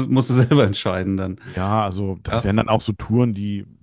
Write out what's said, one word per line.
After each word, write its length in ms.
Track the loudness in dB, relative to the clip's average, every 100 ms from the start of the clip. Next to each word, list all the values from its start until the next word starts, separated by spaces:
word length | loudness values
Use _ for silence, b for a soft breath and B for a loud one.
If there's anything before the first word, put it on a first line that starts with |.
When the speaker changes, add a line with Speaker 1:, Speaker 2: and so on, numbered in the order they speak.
| 2
Speaker 1:
musst 220 | 2 4
du 40 |
<laughs> 240 | 4 4 4
selber 60 |
entscheiden 520 | 4 0 -2 -2 -2 -2
dann. 220 | -4 -8 -10 -4
Speaker 2:
Ja, 280 | 0 0
also 340 | -2 -4 -6 -6
das 200 | -4 -2
Speaker 1:
Ja. 20 |
Speaker 2:
wären 120 | 0 0
dann 120 | 2
auch 120 | 0
so 120 | -2
Touren, 420 | -6 0 2 2
die, 300 | 0 -6 -6 -10 -20